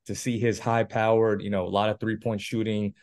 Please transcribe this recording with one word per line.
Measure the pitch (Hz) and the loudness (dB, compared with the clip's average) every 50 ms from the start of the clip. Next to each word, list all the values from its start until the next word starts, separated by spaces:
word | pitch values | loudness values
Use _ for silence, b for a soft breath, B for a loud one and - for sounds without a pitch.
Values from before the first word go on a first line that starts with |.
| - | -12
to | - 98 | -10 -10
see | - - 127 117 | -6 -4 -2 -2
his | 110 117 117 101 104 | 0 2 0 0 0
high-powered, | - 117 117 113 110 - - 113 110 110 113 113 113 110 104 101 | 0 0 2 2 0 0 0 2 2 4 4 4 4 4 2 0
you | 104 101 | -2 -2
know, | 101 95 90 | -2 -2 0
a | 95 | 0
lot | 95 101 107 110 | 0 2 2 0
of | 107 - | 0 -2
three-point | 110 110 110 110 - 117 107 101 | -2 -4 -4 -4 -4 -4 -4 -4
shooting, | - - 117 110 107 110 107 104 104 101 - _ | -6 -4 -4 -4 -2 -2 -2 -2 -2 -4 -6 _